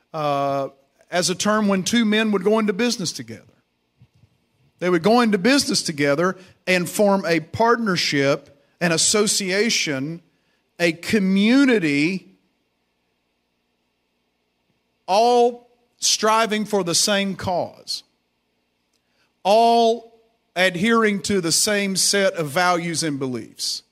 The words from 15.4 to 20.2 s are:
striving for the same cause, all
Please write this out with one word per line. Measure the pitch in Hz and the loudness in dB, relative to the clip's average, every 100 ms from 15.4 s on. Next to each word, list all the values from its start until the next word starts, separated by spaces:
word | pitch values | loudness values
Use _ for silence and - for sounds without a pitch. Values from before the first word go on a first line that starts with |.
| 240 240 _ _ _ - | 2 0 _ _ _ -6
striving | - - 214 220 226 214 | -2 0 2 2 2 -2
for | 208 202 | -2 -2
the | 170 | 0
same | 156 - 196 196 180 | 0 0 0 -2 -6
cause, | 196 175 107 - - - _ _ _ _ _ _ _ _ _ _ _ _ _ _ | -4 -4 -6 -10 -12 -12 _ _ _ _ _ _ _ _ _ _ _ _ _ _
all | 185 220 233 233 226 233 - _ | 2 4 4 4 4 0 -6 _